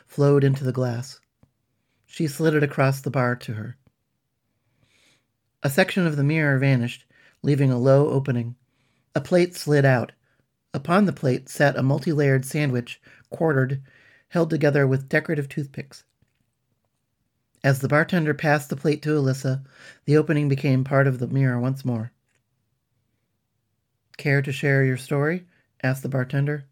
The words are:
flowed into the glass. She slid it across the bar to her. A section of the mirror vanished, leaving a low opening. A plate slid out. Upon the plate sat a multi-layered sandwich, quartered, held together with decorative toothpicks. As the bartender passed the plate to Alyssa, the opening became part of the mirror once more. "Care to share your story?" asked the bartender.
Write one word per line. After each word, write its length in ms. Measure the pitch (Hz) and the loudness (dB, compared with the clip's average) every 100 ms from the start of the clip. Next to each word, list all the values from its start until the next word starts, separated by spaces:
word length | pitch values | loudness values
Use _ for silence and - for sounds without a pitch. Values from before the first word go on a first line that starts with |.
| _ | _
flowed 360 | - 143 143 | 0 4 4
into 220 | 139 135 | 4 0
the 80 | 131 | -2
glass. 480 | 123 123 117 127 - _ _ _ _ _ _ _ _ _ | -2 -4 -4 -8 -14 _ _ _ _ _ _ _ _ _
She 200 | - 156 | -6 -6
slid 280 | - 160 | -2 0
it 100 | 151 | 2
across 360 | 143 143 135 135 | 0 0 0 0
the 100 | 139 | -4
bar 260 | 135 123 123 | -2 -2 -4
to 160 | - | -8
her. 240 | 107 113 - _ _ _ _ _ _ _ _ _ _ _ _ _ _ _ _ _ _ | -10 -10 -14 _ _ _ _ _ _ _ _ _ _ _ _ _ _ _ _ _ _
A 80 | 143 | -2
section 360 | 139 185 - 170 | 0 0 2 0
of 100 | 147 | 2
the 80 | |
mirror 340 | 139 160 151 135 | 0 2 2 2
vanished, 460 | 139 127 120 - _ _ _ _ | 2 2 0 -6 _ _ _ _
leaving 280 | 139 127 135 | 0 2 2
a 80 | 123 | 2
low 300 | 131 139 147 | 4 4 4
opening. 480 | 135 139 120 117 123 _ _ _ _ _ | 0 -2 -2 -4 -10 _ _ _ _ _
A 60 | - | -8
plate 340 | 139 180 180 | 0 2 2
slid 300 | - - 147 | -2 0 4
out. 280 | 139 127 107 - _ _ _ _ _ | 4 2 0 -10 _ _ _ _ _
Upon 300 | - 139 180 | -8 0 2
the 80 | 196 | 2
plate 360 | 143 139 131 - | 0 -2 -2 -4
sat 280 | - 143 - | 0 0 2
a 60 | |
multi-layered 600 | 131 147 175 147 143 135 | 0 0 0 0 2 2
sandwich, 560 | 135 156 147 123 120 - _ - _ | 0 -4 -2 -2 -6 -12 _ -20 _
quartered, 520 | - 160 135 127 135 - _ _ _ _ | -4 0 0 0 -2 -10 _ _ _ _
held 220 | 175 165 | -2 -2
together 360 | 160 147 147 139 | 0 2 2 2
with 220 | 131 135 | 0 -2
decorative 400 | 156 151 151 139 | -4 -2 -4 -6
toothpicks. 540 | - 139 - 135 - _ _ _ _ _ _ _ _ _ _ _ _ _ _ _ _ | -8 -10 -10 -16 -18 _ _ _ _ _ _ _ _ _ _ _ _ _ _ _ _
As 180 | 139 131 | 0 0
the 80 | 139 | 2
bartender 440 | 147 165 180 151 | 0 2 0 0
passed 380 | 143 160 147 143 | -2 0 0 -2
the 60 | 139 | -4
plate 260 | 160 147 | -2 -2
to 80 | 151 | 0
Alyssa, 520 | 151 135 131 135 135 - - - - - | 0 0 -2 -2 -4 -6 -20 -20 -10 0
the 100 | 147 | 2
opening 320 | 151 147 147 | 2 0 0
became 340 | 139 147 131 | 0 0 0
part 240 | 131 139 139 | 2 2 2
of 120 | 127 | 0
the 80 | 120 | -2
mirror 340 | 135 135 120 | 0 0 0
once 240 | 127 135 | -2 -4
more. 260 | 127 117 113 _ _ _ _ _ _ _ _ _ _ _ _ _ _ _ _ _ _ _ _ - | -4 -4 -6 _ _ _ _ _ _ _ _ _ _ _ _ _ _ _ _ _ _ _ _ -8
"Care 240 | 151 139 | -2 0
to 100 | 139 | 0
share 340 | 135 147 139 | -4 0 2
your 120 | 131 127 | 2 -2
story?" 500 | - 143 147 180 180 _ _ _ | -4 -2 -2 -4 -8 _ _ _
asked 200 | 131 135 | -4 -4
the 60 | 147 | -4
bartender. 560 | 139 127 139 143 147 139 | -4 -2 -2 -2 -4 -10